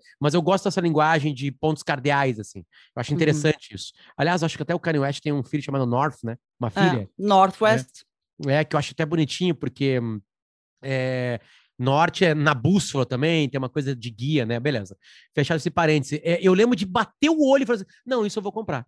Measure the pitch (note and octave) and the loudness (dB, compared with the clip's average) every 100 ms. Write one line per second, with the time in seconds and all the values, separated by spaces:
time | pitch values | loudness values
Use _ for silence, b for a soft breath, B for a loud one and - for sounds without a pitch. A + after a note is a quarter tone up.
0 | b b D3 E3+ D#3+ F#3+ G3+ F#3 E3+ D3+ | b b 0 0 2 0 0 -2 0 2
1 | D#3 E3 D3+ C3 C#3 - D#3 D3+ - C#3+ | 2 2 0 -4 -6 -4 -4 -2 -4 -4
2 | C#3 C#3+ C3+ G#2+ G#2 G2 E2+ b b - | 0 0 0 -2 -8 -16 -20 b b -8
3 | B2 D#3 D#3 D3+ D#3 D3 - G2 - - | -4 0 2 2 0 -2 -6 -16 -16 -20
4 | b b D3+ F3+ D#3+ - D3+ E3+ E3+ D3+ | b b 0 0 -2 -4 -6 -4 -2 0
5 | C#3 C#3 D3+ C#3+ A#2+ D3+ C#3+ C3+ B2 B2 | -2 -4 -4 -4 -4 -6 -4 -2 0 2
6 | D3 - A#2 A#2 _ - A#2+ G3 F#3 B2 | 0 -2 -10 -10 _ -8 -4 2 2 2
7 | G2 - G3+ G3 F#3+ - G#3+ A3 C3 - | -4 -4 2 4 4 4 2 2 -2 -14
8 | _ _ _ - C3+ C#3+ D#3 D3+ - - | _ _ _ -8 0 0 2 -2 -2 -4
9 | D#3 E3 C#3+ - F3+ D3+ C#3 - C#3 B2+ | -2 0 0 0 -2 -2 -4 -2 -2 0
10 | A#2 G#2+ - _ _ _ _ _ C3+ C3 | -2 -6 -10 _ _ _ _ _ -6 -4
11 | C3 B2+ B2 A#2+ b b b - B2 C#3+ | -2 -2 -4 -6 b b b -4 0 4
12 | E3+ - F3+ D3+ D3 C#3 C3 G3 - C#3 | 2 2 2 4 2 2 4 2 2 -2
13 | B2 B2 D#3 E3 C#3 C3+ B2+ D3+ C3+ B2+ | -2 0 0 2 0 -2 -6 -4 -6 -6
14 | A#2 G#2+ C3+ D3+ A2+ A#2 C#3 B2 G2 G2+ | -10 -8 -2 0 0 -2 -2 -4 -6 -14
15 | b b b - C#3 D#3+ E3+ F3 D#3+ D3+ | b b b -2 0 -2 -2 0 2 2
16 | C3 D3+ E3 E3+ F#3+ F#3 A#3 A3 F#3+ G#3 | 0 -4 -2 2 4 4 4 2 -2 -2
17 | G#3 _ D4 D#4+ C4+ C#4 A#3 A#3 F#3+ b | -4 _ 2 4 4 4 2 -2 -6 b
18 | B3 B3+ G#3 A3 G3 G#3 G3 C#3 | -4 -2 -2 -4 -8 -8 -6 -8